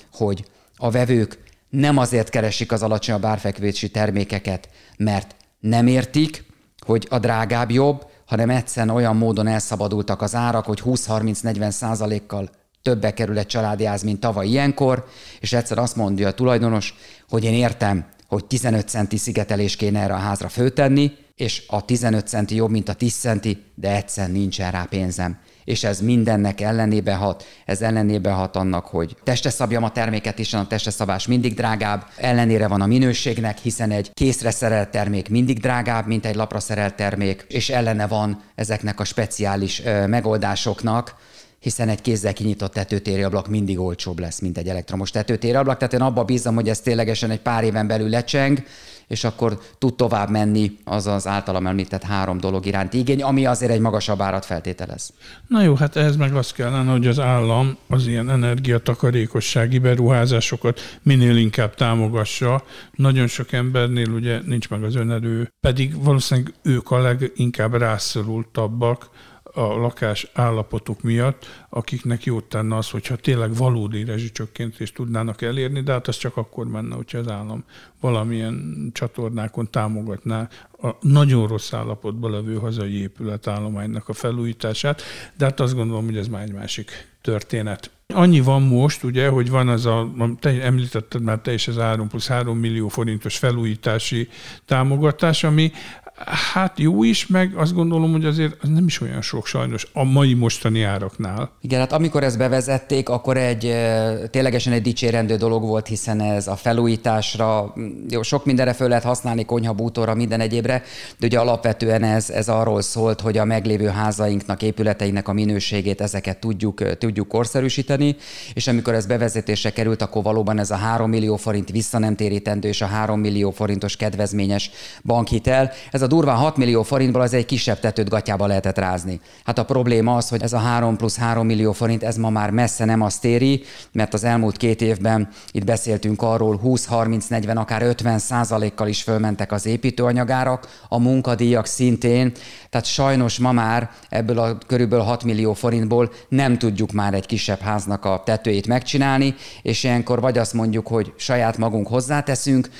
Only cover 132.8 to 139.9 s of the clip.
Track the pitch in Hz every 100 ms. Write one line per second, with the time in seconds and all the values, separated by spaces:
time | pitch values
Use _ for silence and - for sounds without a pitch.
132.8 | 113 110 104 - 120 120 135 135 - -
133.8 | - 113 107 107 120 117 110 - 117 110
134.8 | 113 101 110 110 104 - - 107 98 110
135.8 | 117 104 107 104 117 113 110 104 123 127
136.8 | - 117 113 113 - 117 107 113 107 110
137.8 | 120 120 120 110 - 120 113 110 107 -
138.8 | 104 101 - 110 107 98 98 104 110 117
139.8 | 127